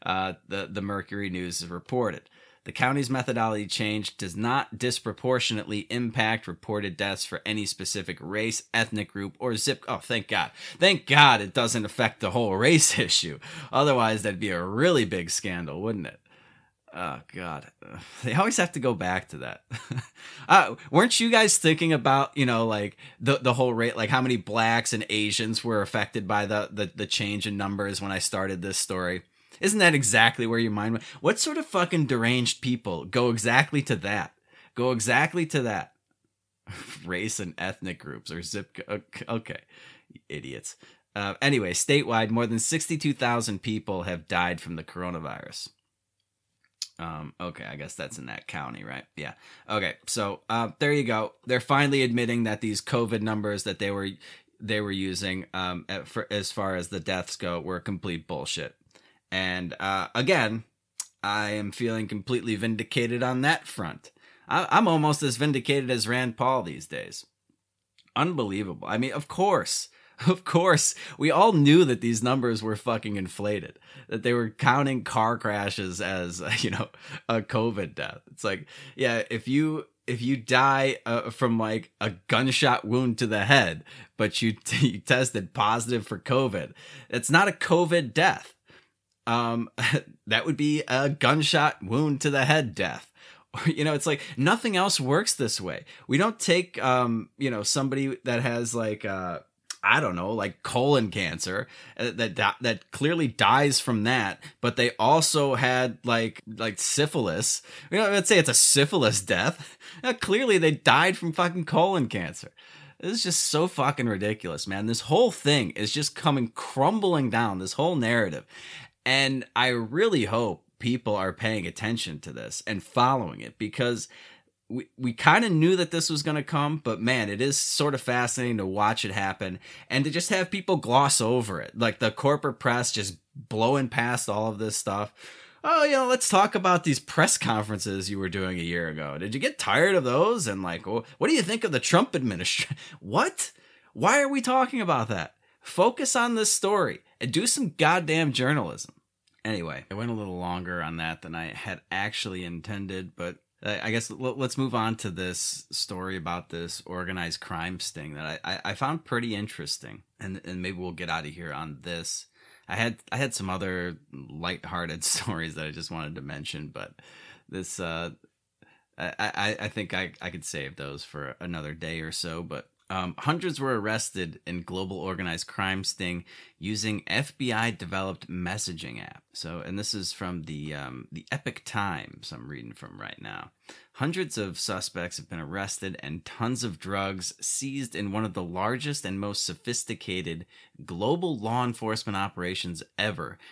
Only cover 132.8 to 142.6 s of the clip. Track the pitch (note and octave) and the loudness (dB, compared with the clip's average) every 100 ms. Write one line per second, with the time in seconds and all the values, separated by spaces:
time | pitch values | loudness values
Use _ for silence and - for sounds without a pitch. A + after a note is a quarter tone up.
132.8 | A#2+ G#2+ G2 E2+ _ - - A2 A#2 C#3 | 0 -2 -4 -8 _ -18 -6 2 4 4
133.8 | B2 B2 A#2 B2 - G#2 A2 G2+ A2 - | 0 0 0 0 0 -2 -2 -2 -4 -2
134.8 | G#2 G2+ G#2 - - - - _ D4 D#4+ | -2 -2 -4 -8 -20 -20 -20 _ 2 4
135.8 | D4 C4+ B3+ B3+ - F#3+ G#3 G3+ F3+ F3 | 6 4 4 2 6 6 6 4 4 4
136.8 | D#3+ C#3 - - C#3+ - - A2 G#2 G2+ | 4 0 0 4 4 4 2 0 0 -4
137.8 | G2 G2 F#2 G2 F#2 F#2+ F#2 F2+ E2+ F2 | -4 -4 -4 -2 -2 -2 -2 -2 -2 -2
138.8 | E2 D2+ D2 D2 G2+ C3+ C4 C#4+ - A#2+ | -2 -4 -6 -6 -6 -2 -4 -2 2 4
139.8 | F#3 F#3 B2+ C3 G#3 A#3+ A#2 F#2+ F2+ E2+ | 6 4 4 4 4 2 -2 -2 -4 -4
140.8 | F#2+ A2+ - - A3 D#4 F3+ A3+ G3+ C3 | -4 -6 -6 -2 2 2 2 0 0 0
141.8 | - F3 C4 E3+ B2 F2 F2+ - | 4 4 4 0 -2 -2 -2 -2